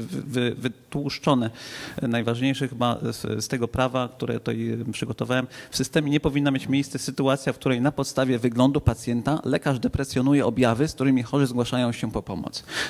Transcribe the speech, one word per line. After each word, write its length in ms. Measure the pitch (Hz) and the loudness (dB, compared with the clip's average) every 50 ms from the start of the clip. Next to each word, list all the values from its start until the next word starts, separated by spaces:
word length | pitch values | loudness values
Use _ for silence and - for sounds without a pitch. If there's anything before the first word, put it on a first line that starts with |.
wy-, 220 | 113 - 185 131 - | -6 -4 -6 -8 -6
wy-, 280 | 143 135 127 123 120 - | -4 -2 0 0 0 -2
wytłuszczone, 960 | - 113 131 127 - - _ - 147 143 143 - - - 165 143 123 117 110 - - - - - - - - - - | -2 -6 -6 -8 -8 -16 _ -6 -4 -4 -4 -6 -2 2 2 4 4 2 0 -4 -8 -16 -14 -14 -12 -12 -10 -8 -4
e, 60 | - 120 | -2 0
najważniejsze 600 | 117 117 110 113 117 120 127 139 135 - 143 123 | 0 0 0 0 -2 0 0 0 0 0 -2 -6
chyba 300 | 127 117 120 120 117 - | -2 0 0 0 0 0
z, 420 | - 117 117 - - 113 107 110 107 | -2 -6 -4 -4 -6 -4 -4 -4 -4
z 40 | - | -4
tego 200 | - 127 117 113 | -2 -2 -2 -2
prawa, 400 | - 131 127 127 120 131 123 117 | 0 0 0 0 0 -2 -4 -4
które 260 | - - 117 117 117 | -6 -8 -4 -4 -4
tutaj, 440 | 113 - 120 117 113 113 117 113 113 117 117 | -4 -2 -4 -4 -2 -2 -4 -4 -4 -4 -6
e, 40 | |
przygotowałem. 540 | 107 - - 117 110 - - 117 127 127 127 127 - - - - | -6 -6 -6 -6 -4 -6 -2 0 0 0 0 -2 -10 -16 -18 -8
W 60 | - | -4
systemie 340 | - 135 - - 160 151 143 | -4 -4 0 0 0 2 2
nie 100 | 147 151 | 0 2
powinna 300 | - 156 135 147 143 143 | 2 2 2 2 2 2
mieć 180 | 135 131 - 104 | 2 0 0 0
miejsca 300 | 131 139 139 - - 131 | 0 0 0 0 -6 -6
sytuacja, 540 | - - 131 - 139 135 135 139 - 151 | -6 -6 -2 0 2 2 2 2 0 -4
w 60 | 123 - | -4 -2
której 220 | - 135 131 120 | 0 0 2 2
na 120 | 123 147 | 2 0
podstawie 460 | 143 - 139 - - - 135 131 131 117 | 0 0 -4 -2 0 0 2 2 2 2
wyglądu 420 | 117 120 113 120 127 135 139 147 | 2 0 4 6 4 6 4 4
pacjenta 600 | - - 117 - - - 120 120 113 139 147 156 - | 2 2 0 0 -2 -2 -2 0 2 0 0 0 0
lekarz 340 | - 131 151 - 151 135 123 | 0 0 0 2 0 0 0
deprecjonuje 680 | 123 127 - - 135 - - 135 127 135 143 143 113 | 0 -2 -2 -2 -4 -2 0 2 4 6 4 6 4
objawy, 420 | 107 117 104 127 117 113 110 147 - | 2 4 4 4 4 6 4 2 0
z 60 | - | 0
którymi 280 | - 131 139 135 127 | 0 2 4 4 4
chorzy 240 | 120 - - 143 139 | 2 2 2 2 2
zgłaszają 460 | 131 120 123 120 117 - 123 123 117 | 4 2 0 0 0 2 0 0 0
się 180 | 113 - - 113 | 0 -2 -4 -4
po 120 | 104 110 | -4 -4
pomoc. 420 | - - 101 87 - - - - - - - - - | -4 -4 -6 -6 -6 -6 -8 -10 -12 -8 -6 -6 -6